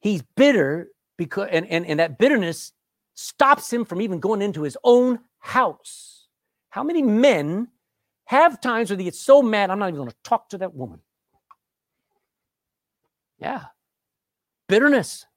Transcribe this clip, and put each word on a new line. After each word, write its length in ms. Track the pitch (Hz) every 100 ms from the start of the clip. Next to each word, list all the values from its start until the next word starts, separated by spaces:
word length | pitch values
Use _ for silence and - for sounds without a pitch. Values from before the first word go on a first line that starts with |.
He's 220 | 208 190
bitter 680 | - - 285 240 139 160 170 _ _ -
because, 320 | 165 - 196
and, 160 | 165 175
and, 180 | 165 170
and 140 | 151
that 180 | 165 135
bitterness 540 | 240 277 170 160 - _ _ _ _
stops 580 | - - - 269 285 -
him 120 | 240
from 160 | 226 175
even 200 | 220 175
going 220 | 190 220
into 200 | 202 156
his 160 | 147 -
own 380 | 247 240 254 240 _ _
house. 880 | - 254 226 - - - - _ _ _ _ _ _
How 120 | -
many 200 | 294 339
men 680 | 262 214 277 185 147 185 240 _ _ _ _ _
have 360 | _ 254 339 247
times 300 | 254 226 214
where 60 | 196
they 80 |
get 100 | 180
so 280 | - - 277
mad, 280 | 247 214 196
"I'm 80 | 196
not 100 | 196
even 120 | 151
gonna 120 | 123 -
talk 260 | - 226 _
to 80 | 196
that 160 | 185
woman"? 280 | 143 120 80 _ _ _ _ _ _ _ _ _ _ _ _ _ _ _ _ _ _ _ _ _ _ _ _
Yeah. 280 | - 254 139 _ _ _ _ _ _ _ _ _ _
Bitterness. 580 | 196 285 269 165 - -